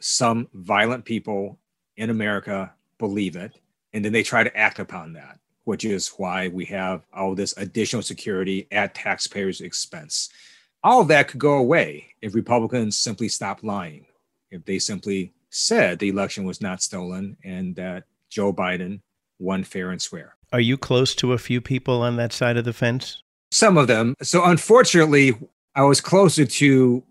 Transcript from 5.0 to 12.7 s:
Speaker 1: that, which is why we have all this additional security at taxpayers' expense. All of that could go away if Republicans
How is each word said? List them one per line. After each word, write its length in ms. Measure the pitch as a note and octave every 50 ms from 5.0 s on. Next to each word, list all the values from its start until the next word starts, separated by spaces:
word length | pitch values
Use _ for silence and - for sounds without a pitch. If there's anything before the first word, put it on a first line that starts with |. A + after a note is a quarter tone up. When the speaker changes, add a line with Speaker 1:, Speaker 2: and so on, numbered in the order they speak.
| D#2+ E2 D#2+
Speaker 1:
that, 260 | D2+ C#2 C#2 - _ _ _ _ _ _
which 200 | A2+ G2+ - -
is 240 | A2 G2+ F2+ - - -
why 320 | - G2 F2+ F2+ F#2+ F#2 F2+
we 160 | F2 F#2 E2+
have 380 | D#2+ G2+ F#2+ F#2 F#2 F#2 E2+ - _ -
all 220 | F#2+ F#2+ F#2+ F2+
this 220 | F#2+ G2 - -
additional 460 | F#2+ G2 F#2 - A2+ G#2+ - - A2 -
security 640 | - F#2 - - A2 G2 F#2 F#2 F#2+ F#2+ F#2+ - -
at 240 | G2+ G#2 G3+ - -
taxpayers' 680 | - - G#2 G2 - - - - G3+ G3 F#3+ F3+ -
expense. 680 | - F3 - - - - - D#3+ D3 B2 - - - - - _ - - _ _ _ _ _ _ -
All 180 | G3+ B3+ B3+
of 80 | F#3+ C#3+
that 200 | D#3 C#3+ C3+ -
could 120 | - B2
go 140 | C3+ D3 C#3+
away 540 | C#3 B2 A#2+ E3 D#3 G#2+ D2+ D2 D2+ - _ _ _
if 140 | A2 G#2 F#2
Republicans 640 | A2+ - - A#2+ A#2+ A2+ G#2+